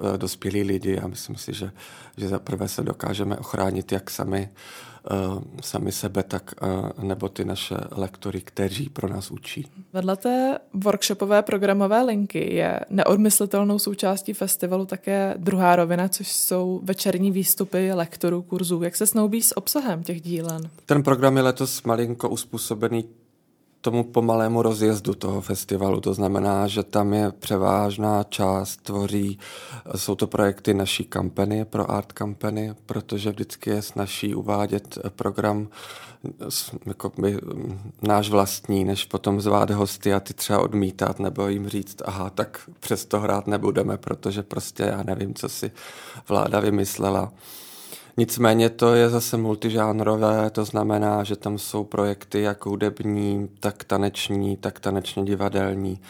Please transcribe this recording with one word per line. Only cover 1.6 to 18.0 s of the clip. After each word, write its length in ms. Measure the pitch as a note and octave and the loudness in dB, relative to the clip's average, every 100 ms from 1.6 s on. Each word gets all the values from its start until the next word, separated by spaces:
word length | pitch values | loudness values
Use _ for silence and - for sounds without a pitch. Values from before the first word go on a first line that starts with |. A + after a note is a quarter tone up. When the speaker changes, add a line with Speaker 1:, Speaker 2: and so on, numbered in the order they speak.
| F#2+ - - - - - | -10 -12 -20 -20 -20 -8
Speaker 1:
že 100 | G2 | -4
za 120 | F#2+ | -4
prvé 280 | - F#2+ G2+ | -4 -4 -4
se 160 | - | -4
dokážeme 540 | A2 - - G2 G2 - | -4 -4 -4 -4 -4 -4
ochránit 540 | - - F#2+ F#2+ - | -6 -2 -2 -2 -2
jak 200 | G2 - | -4 -4
sami, 380 | - G2 G2 G2 - - - - - - | -6 -4 -2 -4 -12 -20 -18 -20 -16 -4
eh, 300 | G2 F#2 G2 - - | -2 -2 -4 -10 -12
sami 300 | - G#2 G2+ | -8 -4 -4
sebe, 320 | - G#2 G2 | -4 -4 -2
tak, 300 | - F#2+ - - | -2 -6 -8 -6
eh, 420 | G2 F#2+ G#2 - F#2+ | -2 -2 -4 -4 -4
nebo 240 | F#2+ G2 | -4 -4
ty 160 | - F#2+ | -4 -4
naše 300 | F#2+ - - - | -4 -6 -6 -6
lektory, 500 | - F#2+ - G2+ F#2 | -6 -6 -6 -8 -8
kteří 480 | - - G2 G2 C#3 | -8 -2 -2 -2 -6
pro 200 | - G2 | -4 -4
nás 220 | G2 - | -4 -8
učí. 360 | - - - C#3+ - - | -12 -10 -10 -12 -16 -8
Speaker 2:
Vedle 220 | F#3 F#3 G3 | -4 -2 0
té 420 | B3 B3+ C4 C#4 - | 0 2 2 -2 -6
workshopové 680 | G3 G3+ G3+ - G3+ G3+ G#3 | 0 2 2 0 0 4 4
programové 600 | G#3 G3+ G3 G3 G3 A3 | 4 2 4 4 4 4
linky 520 | B3+ G#3 G3+ - - F3 | 4 2 0 -2 0 0
je 240 | E3 - - | 0 -2 0
neodmyslitelnou 920 | G3 - G3+ G#3+ - G3+ G3+ G3+ G#3 | 4 6 6 6 4 2 2 2 2
součástí 540 | G#3 G3 F#3 F#3+ - | 0 0 0 0 -4
festivalu 520 | G#3+ F#3+ - F3+ F#3 F#3+ | -4 -2 0 0 0 -2
také 480 | F#3 - G3 G3 G3 | -4 -2 0 0 0
druhá 380 | F3 F#3+ F3+ F3 | 0 6 8 8
rovina, 320 | E3+ F3 F#3+ | 6 2 0
což 240 | - G3 | -2 -2
jsou 500 | - - F#3 F#3 F#3 | -2 0 0 0 -2
večerní 480 | F#3 F#3+ G3+ F3+ G3 | -2 0 0 2 2
výstupy 640 | F#3+ F#3+ - G3 F#3 F#3 | 2 2 0 0 2 2
lektorů 480 | F#3 | 0